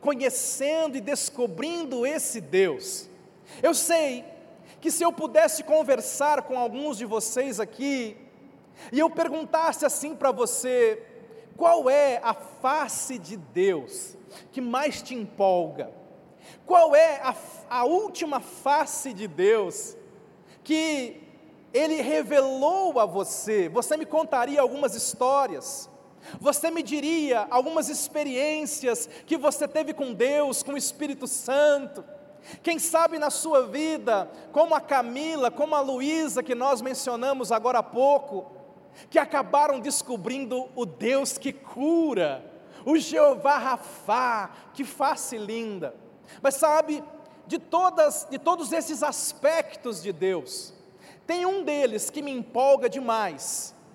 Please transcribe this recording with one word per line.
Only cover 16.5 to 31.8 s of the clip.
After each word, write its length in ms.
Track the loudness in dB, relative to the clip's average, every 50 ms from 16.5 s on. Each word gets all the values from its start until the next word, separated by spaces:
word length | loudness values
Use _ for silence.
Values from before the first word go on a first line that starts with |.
| -20 -20 _ 6
Qual 280 | 8 8 8 8 8
é 240 | 8 8 6 4 0 -2
a, 100 | -4 -4 -6 -10 -18 -18 -20 -12 -6
a 180 | -2 0 0
última 540 | 2 2 2 0 -2 -6 -6 -6 -4 -4 -4
face 720 | -6 -6 -18 -6 0 2 2 2 2 0 -4 -8 -8 -8
de 160 | -8 -8 -10 -10
Deus 680 | -2 2 4 4 6 4 2 -2 -4 -10 -12 -12 -14 -18 -20 -20 -20 -20 -20 -20 -20 -20 -20 -20 -20 -20 -4
que 560 | -2 0 0 0 0 0 -2 -4 -6 -10 -16 -20 -20 -20 -20 -20 -20 -20 -20 -20 -2 0
ele 260 | 2 2 2 2 0
revelou 1000 | 0 0 0 0 0 4 4 4 4 4 2 2 2 2 2 2 0 2 2 2
a 80 | 2 2
você?" 640 | 2 -4 -4 -4 -6 -8 -4 -2 0 0 0 2
Você 280 | 0 -2 0 0 -2 -2
me 80 | -2
contaria 560 | -2 0 -2 0 0 0 0 0 0 2 2
algumas 320 | 2 2 2 0 -2 -2 -2
histórias, 960 | -2 -6 -6 -2 0 2 2 4 4 2 0 -2 -8 -10 -10 -12 -12 -14 -16 -20 -20 -20 -20 -20 -20 -20 -18 -16 -2
você 300 | 0 0 0 2 0 -2
me 100 | -2 -2
diria 640 | -4 -4 -4 -4 -2 0 0 0 0 0 0 0 0 2
algumas 360 | 2 2 2 2 0 -2 -2 -2
experiências 1200 | -4 -6 -6 -6 -4 -4 -4 -2 -2 -2 0 0 0 -2 -4 -6 -8 -4 -2 -2 -2 -2 -4 -10 -12 -20 -6 -4
que 100 | -4 2
você 300 | 2 0 2 2 -4 -2
teve 260 | -2 -2 -2 -2 -4
com 180 | -6 -6 -6
Deus, 520 | -2 0 0 2 4 2 2 2 0 -4 -6
com 80 | -6
o 60 | -6 -4
Espírito 500 | -4 -6 -6 -6 -6 -6 -6 -8 -8 -8
Santo. 760 | -6 -6 -4 -2 2 4 6 6 4 4